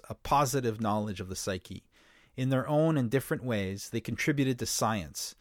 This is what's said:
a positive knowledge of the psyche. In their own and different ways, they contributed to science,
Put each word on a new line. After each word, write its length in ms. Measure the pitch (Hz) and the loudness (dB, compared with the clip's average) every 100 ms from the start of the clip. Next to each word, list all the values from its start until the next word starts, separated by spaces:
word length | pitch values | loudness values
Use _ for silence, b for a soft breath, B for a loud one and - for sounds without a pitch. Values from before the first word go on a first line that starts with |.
| - | -8
a 60 | |
positive 640 | - - 143 139 135 120 107 | -12 2 4 4 2 0 0
knowledge 400 | 110 107 107 95 | 0 2 0 -4
of 80 | 92 | -6
the 80 | 92 | -6
psyche. 480 | - 95 - - - _ _ _ _ | -4 -4 -6 -16 -16 _ _ _ _
In 140 | - 131 | -4 2
their 180 | 131 135 | 2 4
own 300 | 151 160 151 | 4 4 4
and 140 | 117 | 2
different 340 | 135 - 156 | 0 0 -4
ways, 460 | 123 107 95 98 - | -2 0 -2 -4 -6
they 100 | 117 | -6
contributed 580 | - 117 - 143 131 127 | -4 -2 0 2 0 0
to 80 | 113 | -2
science, 680 | - 113 107 76 - - - | 0 0 0 -4 -8 -10 -12